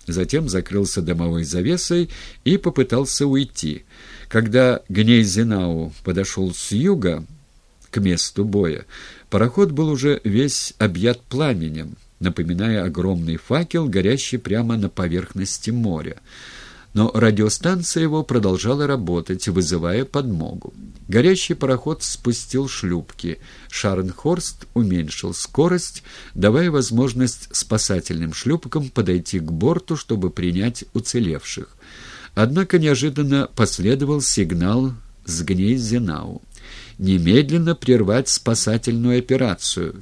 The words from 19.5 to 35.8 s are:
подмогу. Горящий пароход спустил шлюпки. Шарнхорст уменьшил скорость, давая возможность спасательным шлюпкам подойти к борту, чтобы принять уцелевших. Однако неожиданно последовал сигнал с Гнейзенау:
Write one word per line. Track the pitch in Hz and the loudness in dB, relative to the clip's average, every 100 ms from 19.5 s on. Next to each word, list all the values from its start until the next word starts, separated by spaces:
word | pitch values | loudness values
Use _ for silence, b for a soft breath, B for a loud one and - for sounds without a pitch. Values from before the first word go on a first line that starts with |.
| 90 80 90 85 101 135 | 0 0 0 0 -2 -2
подмогу. | 143 131 90 78 90 - - - - - | -2 -2 -2 -4 -8 -14 -16 -20 -18 0
Горящий | 113 156 190 - | 4 4 4 0
пароход | 165 135 127 - 160 | -2 0 0 -2 -6
спустил | - - 123 113 - 127 135 | -8 -4 -2 -4 -2 -2 -2
шлюпки. | - 95 87 73 - 87 78 B B B | -4 -2 -2 -4 -10 -10 -10 B B B
Шарнхорст | - 104 95 92 - 147 175 - - - | -4 -2 0 -2 -4 -2 -2 -4 -12 -6
уменьшил | 120 107 90 76 - 92 | 0 2 0 -2 -6 -8
скорость, | 85 - - 160 180 - - B B B | -8 -4 2 2 2 -2 -12 B B B
давая | - 98 123 175 | 0 4 4 4
возможность | 147 123 113 131 117 127 - - | 2 0 0 0 0 -2 -2 -8
спасательным | - - 110 - 92 - 82 82 | -8 -2 -2 0 -2 -2 -4 -4
шлюпкам | 80 117 165 123 156 135 | -4 -2 -2 -2 -6 -4
подойти | - 95 90 82 95 | -2 0 0 0 -4
к | 78 | -4
борту, | 80 107 170 - 160 | 0 0 0 -2 -6
чтобы | - 110 90 | -4 -2 -2
принять | - 87 87 110 117 - | -2 -2 0 -2 -4 -6
уцелевших. | - - 123 98 76 - - - - B B B B B | -6 -4 -2 -2 -2 -8 -12 -12 -18 B B B B B
Однако | - 113 151 185 180 | 0 2 2 2 4
неожиданно | 156 135 147 139 143 139 - | 4 2 0 0 2 2 0
последовал | - 107 - 92 135 143 147 | 0 0 2 0 2 0 0
сигнал | - - 87 87 87 117 131 117 - - - | 0 0 0 0 2 2 0 -4 -14 -16 -10
с | 82 | -6
Гнейзенау: | 80 92 98 131 | -2 0 2 0